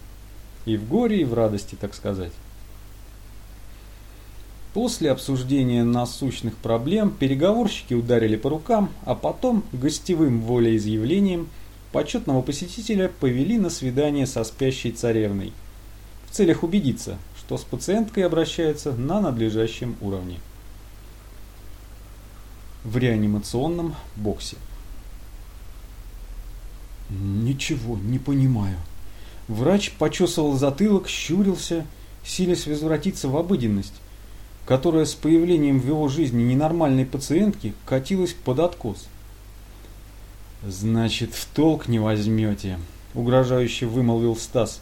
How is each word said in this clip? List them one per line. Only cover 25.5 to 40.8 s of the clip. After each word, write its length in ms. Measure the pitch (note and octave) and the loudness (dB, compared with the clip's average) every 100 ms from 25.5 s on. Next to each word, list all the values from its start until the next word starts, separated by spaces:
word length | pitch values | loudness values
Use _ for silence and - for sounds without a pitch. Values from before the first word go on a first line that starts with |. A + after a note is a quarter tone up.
| - - - - - - - - - - - - - - - - | -14 -14 -14 -16 -14 -14 -14 -12 -12 -12 -12 -14 -14 -14 -14 -8
«Ничего 880 | G2 G2 G2+ A#2 C#3 - D#3+ A2+ A2 | -4 -2 0 0 0 -2 -4 -2 -4
не 220 | G2+ C3 | -2 -2
понимаю». 580 | C#3 C#3 C3+ A#2+ G2 F#2 E2+ - - - - - - | 2 4 4 4 2 -2 -6 -10 -10 -12 -14 -14 -6
Врач 440 | G#2+ C3 G3+ - | 0 4 4 2
почесывал 640 | - D#3 D3+ F3 E3+ D3+ C3+ | 0 0 2 2 2 2 2
затылок, 500 | C#3 C3+ G#3 G3 F#3+ | 2 2 4 4 2
щурился, 800 | - - F3 G3 E3+ - E3+ D#3+ - - - - | -6 -2 2 2 2 -2 -4 -4 -12 -18 -16 -8
силясь 420 | - F3+ E3+ D3 | 0 2 2 0
возвратиться 640 | D3+ D#3 D#3 G3 F#3+ C#3 | -2 0 0 0 -2 0
в 80 | C#3 | 0
обыденность, 560 | E3+ F#3 A#2 G2+ G2 - - - - - - - - | 2 2 2 2 -2 -10 -18 -18 -16 -16 -16 -14 0
которая 400 | C3 E3+ D#3+ D3+ | 2 4 4 4
с 80 | |
появлением 640 | - D3 E3 E3+ E3+ D3 C3+ | 0 4 6 6 4 6 4
в 80 | B2 | 4
его 220 | D#3 D3+ | 2 2
жизни 340 | C#3+ C#3+ A#2 | 2 2 4
ненормальной 640 | A#2+ C3 D#3 E3+ D#3 C3 B2+ | 4 4 4 4 4 4 2
пациентки 680 | E3 - D#3 G#3 G3+ G#2+ - - | -2 0 4 4 2 -4 -8 -2
катилась 480 | F3 - F#3+ F3 | -2 2 2 0
под 260 | - - B2+ | 0 0 2
откос. 480 | F3 - A2+ F#2 - - - - - - - - - - - - - - - - G2+ | 2 0 -6 -6 -10 -16 -18 -18 -18 -18 -18 -18 -18 -18 -18 -18 -18 -16 -16 -12 -10
«Значит, 640 | F#2 | -4